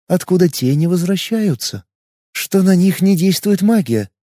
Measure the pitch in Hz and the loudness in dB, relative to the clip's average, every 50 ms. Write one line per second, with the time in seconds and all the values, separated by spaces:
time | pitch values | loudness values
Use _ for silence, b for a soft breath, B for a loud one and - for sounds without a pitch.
0 | _ - 175 175 - - 180 175 180 165 - - 127 127 143 147 160 170 180 175 | _ -4 -4 -4 -2 0 2 2 2 2 0 0 -2 0 0 0 0 0 0 0
1 | 170 175 196 175 - - 226 220 214 196 135 - - - - 98 - _ _ _ | -2 -2 -2 -4 -4 -4 -4 -2 -2 -2 -2 -4 -6 -10 -12 -12 -16 _ _ _
2 | _ _ _ _ _ _ - - - - - 196 185 190 190 175 185 190 160 - | _ _ _ _ _ _ -12 -12 -6 -2 0 2 2 4 4 4 4 2 2 2
3 | 180 196 202 160 180 190 175 - - 208 202 180 196 214 233 214 151 - 113 107 | 2 2 2 2 2 0 0 0 0 -2 0 2 2 2 2 2 0 0 -2 -2
4 | 101 - _ _ _ _ | -2 -4 _ _ _ _